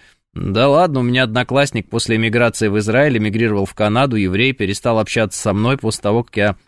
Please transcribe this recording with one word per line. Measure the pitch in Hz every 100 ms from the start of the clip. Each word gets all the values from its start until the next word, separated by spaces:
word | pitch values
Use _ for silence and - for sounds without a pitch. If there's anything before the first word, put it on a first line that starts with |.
| _ _ _
"Да | 82 90 101 139
ладно, | 151 180 131
у |
меня | 120 127
одноклассник | 127 120 120 131 143 117 -
после | 113 - 110
эмиграции | 113 120 117 - 107
в | 107
Израиль | 107 123 147 117
эмигрировал | 107 110 113 101 98
в |
Канаду, | - 104 113 139 110
еврей, | 95 95 131
перестал | 127 98 101 123 110
общаться | 104 120 110 -
со | 110
мной | 98 117 139
после | 110 -
того, | 104 117
как | 120 104
я | 101 92